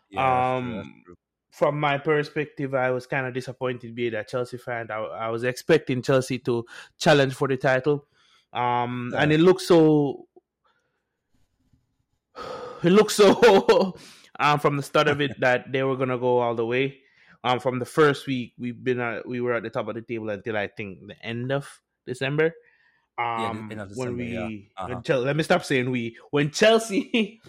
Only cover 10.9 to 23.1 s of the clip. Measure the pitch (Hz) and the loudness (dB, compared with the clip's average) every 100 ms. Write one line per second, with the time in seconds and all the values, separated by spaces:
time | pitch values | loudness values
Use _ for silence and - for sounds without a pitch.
10.9 | _ _ _ _ _ _ _ _ _ _ | _ _ _ _ _ _ _ _ _ _
11.9 | _ _ _ _ - - - - - 170 | _ _ _ _ -16 -14 -12 -14 -2 4
12.9 | 202 208 - 196 - 233 196 - 185 190 | 4 4 6 6 8 6 6 6 4 2
13.9 | - - - - - 139 147 151 143 139 | -6 -18 -20 -16 -2 0 2 2 -2 -2
14.9 | 151 151 143 143 - 131 123 - 135 135 | 2 2 2 -2 0 0 0 -2 -4 -2
15.9 | 131 131 127 123 123 120 117 113 123 135 | -2 -2 -2 0 2 0 -2 -2 0 -2
16.9 | - _ _ _ _ 120 123 131 127 120 | -6 _ _ _ _ -2 0 0 -4 -2
17.9 | - 151 135 - 131 117 - 120 113 120 | 4 4 4 -2 -6 -6 -10 -10 -6 -4
18.9 | 123 120 104 - 123 123 117 110 123 107 | -2 -2 -6 -8 -4 -2 -2 -4 -6 -6
19.9 | 113 113 113 107 101 117 107 98 - 101 | -6 -8 -8 -6 -8 -6 -4 -4 -6 -12
20.9 | 90 101 - 113 117 127 139 139 - _ | -12 -18 -14 -10 -6 -4 -4 -6 -18 _
21.9 | _ - 127 135 147 160 165 _ _ _ | _ -12 -6 -4 0 0 -2 _ _ _
22.9 | _ _ | _ _